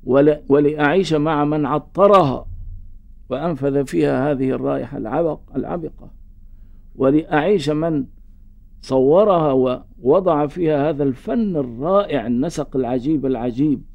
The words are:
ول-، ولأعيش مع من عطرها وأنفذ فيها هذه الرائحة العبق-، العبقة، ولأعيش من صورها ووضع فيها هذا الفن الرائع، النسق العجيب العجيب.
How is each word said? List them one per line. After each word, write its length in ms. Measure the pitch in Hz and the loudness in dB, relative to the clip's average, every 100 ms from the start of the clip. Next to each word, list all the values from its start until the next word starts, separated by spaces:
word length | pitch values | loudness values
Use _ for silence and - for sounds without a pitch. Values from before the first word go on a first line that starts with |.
ول-، 380 | - 131 147 151 - | 2 4 4 2 2
ولأعيش 640 | 139 147 151 147 180 185 | 2 2 2 0 2 0
مع 300 | 156 147 151 | 0 0 0
من 220 | 147 151 143 | 0 0 -2
عطرها 800 | 151 - - 202 196 151 123 - - - - - - - - - | -4 -6 2 6 6 4 -2 -8 -12 -12 -14 -16 -20 -20 -20 -8
وأنفذ 580 | 127 160 147 139 139 135 | -6 -4 -2 -2 -2 -2
فيها 440 | 170 147 131 139 | 0 0 0 0
هذه 200 | 139 131 | -2 -2
الرائحة 480 | 127 135 139 123 135 | -2 -4 -4 -6 -10
العبق-، 580 | 110 135 170 151 - - | -6 -2 -2 -4 -10 -8
العبقة، 540 | - 185 156 - - - - - - - - - - - | -6 -8 -10 -14 -20 -20 -20 -20 -20 -20 -20 -20 -20 -2
ولأعيش 760 | 135 147 160 151 160 208 143 | 2 2 2 -2 2 0 0
من 360 | 151 165 156 131 - - - - - - - - | -2 -2 -2 -4 -12 -20 -20 -20 -20 -20 -20 -2
صورها 680 | 131 131 165 214 180 156 | 2 4 4 4 2 2
ووضع 920 | 135 127 127 - - 123 160 185 151 147 | 2 0 -2 -10 -6 2 2 2 0 0
فيها 420 | 175 165 151 143 | -2 0 0 0
هذا 140 | 143 | 0
الفن 540 | 143 123 - 233 214 165 | -2 -2 -4 -2 -2 -2
الرائع، 720 | 127 113 151 196 202 143 110 | -4 -6 0 0 0 -4 -2
النسق 500 | 123 156 160 139 135 | -2 -2 -4 -6 -4
العجيب 500 | 120 127 123 156 131 | -2 -2 -2 -2 -2
العجيب. 560 | 127 123 117 151 135 - | -2 -4 -2 0 -2 -6